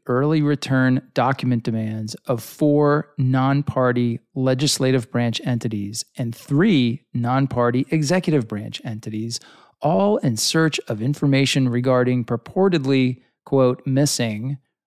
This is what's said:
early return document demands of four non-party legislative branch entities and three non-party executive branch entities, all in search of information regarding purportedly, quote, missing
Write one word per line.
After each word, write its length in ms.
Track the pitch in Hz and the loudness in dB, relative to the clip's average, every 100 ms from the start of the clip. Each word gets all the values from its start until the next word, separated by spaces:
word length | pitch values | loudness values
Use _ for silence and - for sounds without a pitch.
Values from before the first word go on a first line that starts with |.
| - | -4
early 360 | 123 147 160 | 0 2 2
return 600 | 147 143 - 131 127 127 - | 2 0 0 2 2 0 -2
document 480 | - 123 131 127 120 | -2 0 0 0 -2
demands 500 | 120 113 110 110 107 - - | -2 -4 -4 -6 -8 -10 -6
of 160 | 120 | -6
four 680 | - - 151 147 147 143 - - | -6 -2 2 4 4 2 -2 -2
non-party 1000 | 131 131 131 139 143 - 127 123 120 117 _ | 0 2 2 0 -2 0 0 2 0 -2 _
legislative 760 | 135 131 127 143 - 131 131 117 | -4 -2 0 0 0 0 0 0
branch 300 | 120 117 110 | -2 -2 -2
entities 600 | - 120 117 107 101 110 - - | -4 -2 -4 -6 -8 -10 -12 -8
and 180 | 117 | -8
three 720 | 107 - 143 220 151 120 127 _ | -8 -2 2 4 4 2 -2 _
non-party 720 | 123 120 131 139 123 120 123 - | -4 0 0 0 0 0 0 0
executive 580 | 160 143 185 175 151 107 | 0 0 0 2 0 0
branch 320 | 104 110 - | -6 -10 -10
entities, 540 | 131 110 113 107 117 117 - - _ - | -10 -10 -8 -8 -8 -10 -14 -20 _ -6
all 340 | 147 185 202 214 | -2 0 2 0
in 180 | 131 110 | 0 -2
search 440 | - 160 160 - - | 0 2 0 0 -6
of 120 | 107 | -4
information 640 | 120 147 147 135 135 143 131 | -4 0 2 2 2 2 0
regarding 560 | 120 127 127 123 123 | 0 2 2 2 0
purportedly, 960 | 117 120 - 190 190 170 131 135 127 127 _ _ | -2 -6 -4 0 2 2 2 2 2 -2 _ _
quote, 380 | - 135 127 127 - | -2 2 4 2 0
missing 720 | 135 147 - 117 107 127 139 _ _ | 0 2 0 -4 -4 -6 -8 _ _